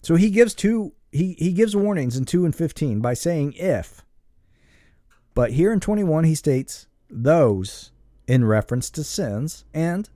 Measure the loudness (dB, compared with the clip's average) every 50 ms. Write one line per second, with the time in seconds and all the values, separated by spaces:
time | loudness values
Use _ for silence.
0 | 0 2 4 4 4 4 4 4 2 2 2 -2 0 0 0 0 -4 -6 -10 _
1 | _ _ -4 -4 -2 -2 -2 -2 -2 0 2 2 2 2 2 0 0 0 0 -2
2 | -2 -2 -2 -4 -4 0 0 0 2 0 0 -2 -4 -6 -4 -4 -4 -2 -2 -2
3 | -2 -2 -4 -2 -2 -2 -2 -2 -2 -4 -4 -4 -2 -2 -2 -2 -4 -10 -16 -20
4 | -20 _ _ _ _ _ _ _ _ _ _ _ _ _ _ _ _ _ _ _
5 | _ _ _ _ _ _ _ 0 0 0 2 2 2 2 2 0 0 0 -2 0
6 | 0 0 2 2 2 2 2 2 0 0 0 0 -2 -6 -14 -18 -18 _ _ _
7 | _ _ -10 -4 2 2 4 4 4 4 2 0 -2 -6 -10 -16 -20 -20 _ _
8 | _ _ _ _ _ 0 2 2 4 4 2 2 0 -2 -4 -6 -6 -6 -8 -10
9 | -10 -8 -6 -6 -4 -4 -4 -6 -6 -8 -10 -14 -20 _ -6 -4 -4 -4 -4 -6
10 | -8 -10 _